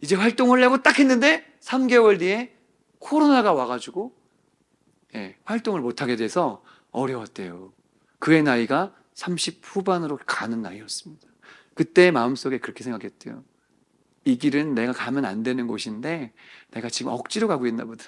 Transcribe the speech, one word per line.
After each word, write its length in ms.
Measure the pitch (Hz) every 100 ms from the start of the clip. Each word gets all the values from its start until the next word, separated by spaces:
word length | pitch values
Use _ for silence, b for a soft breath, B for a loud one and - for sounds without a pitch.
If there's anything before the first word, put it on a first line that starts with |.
이제 140 | 147 185
활동을 420 | 220 240 254 254
하려고 240 | 254 262
딱 160 | 277 302
했는데 460 | 277 254 277 320 - _
삼 260 | - 262 262
개월 300 | 247 220 202
뒤에 380 | 180 208 247 _ _ _ _ _
코로나가 520 | - 302 294 269 208
와가지고, 640 | 156 123 123 110 175 233 _ _ _ _ _ _ _ _ _ _ 117
예, 200 | 98 -
활동을 360 | - 226 226 196
못하게 360 | 120 120 143 120
돼서 460 | 110 175 160 101 b b b
어려웠대요. 800 | 117 131 127 110 - 95 87 95 _ _ _ _ _
그의 240 | - 160
나이가 520 | 151 120 117 139 190 _ _
삼십 460 | - - 175 - -
후반으로 560 | - 196 190 180 160 143 -
가는 360 | - 107 113
나이였습니다. 640 | 104 92 110 - - 151 _ _ b b b
그때 360 | - 160 - 180
마음속에 480 | 156 120 131 139 131
그렇게 260 | - 101
생각했대요. 600 | 113 113 101 _ - 117 _ _ _ _ _ _ _ _
"이 120 | - 123
길은 380 | 147 139 151
내가 180 | 127 120
가면 320 | 123 - 135
안 180 | 127 98
되는 240 | 113 127 120
곳인데 680 | 110 113 107 139 165 120 _ b b b
내가 180 | - 117
지금 220 | - 123
억지로 360 | 123 - 214 220
가고 180 | 156 123
있나 180 | 113
보다." 200 | 120 113